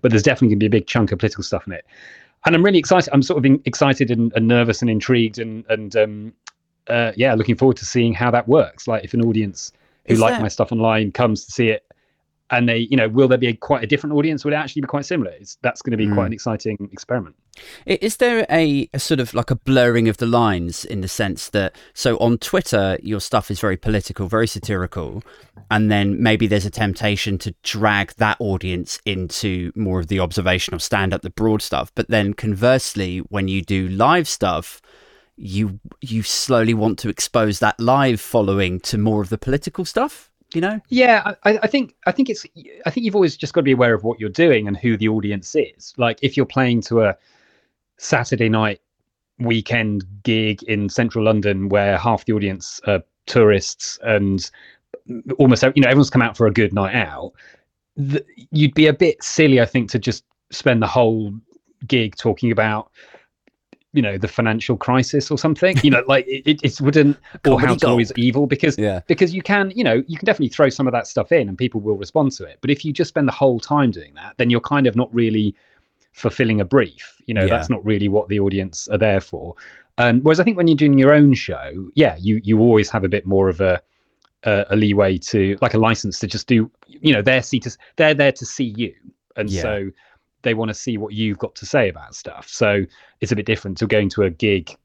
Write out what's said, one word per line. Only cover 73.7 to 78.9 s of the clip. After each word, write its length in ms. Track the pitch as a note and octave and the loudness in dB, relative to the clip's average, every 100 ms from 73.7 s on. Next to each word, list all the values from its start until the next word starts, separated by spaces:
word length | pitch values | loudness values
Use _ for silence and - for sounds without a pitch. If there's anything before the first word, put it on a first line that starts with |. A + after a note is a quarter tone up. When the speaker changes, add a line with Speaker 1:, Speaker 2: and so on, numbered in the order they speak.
| - C3 | 2 2
Speaker 1:
doing 220 | F2+ - - | 0 -14 -20
that, 200 | - - | -20 -4
then 120 | A#2+ | 0
you're 100 | A#2+ | 0
kind 240 | - C#3+ C3 | 0 2 2
of 100 | A2 | 2
not 180 | B2 | -2
really 420 | A#2 A2+ A2 G#2 G2 _ _ _ _ _ | 0 0 0 -2 -4 _ _ _ _ _
fulfilling 480 | - A2+ - A2 G#2+ | -6 -6 -2 0 0
a 60 | F#2+ | 2
brief, 500 | C#3 F#2+ - - _ - | 0 0 -6 -20 _ -6
you 60 | |
know, 100 | A2 | -2
Speaker 2:
Yeah. 60 | F#2+ | 0
Speaker 1:
that's 200 | A2+ D#2 | 0 -4
not 140 | A2+ G2+ | -8 -2
really 240 | G#2 G2+ | 0 0
what 180 | G2+ G2 | 0 -2
the 100 | G#2 | -2
audience 480 | G2 G2 F#2+ - | -2 -2 -6 -12
are 80 | - | -6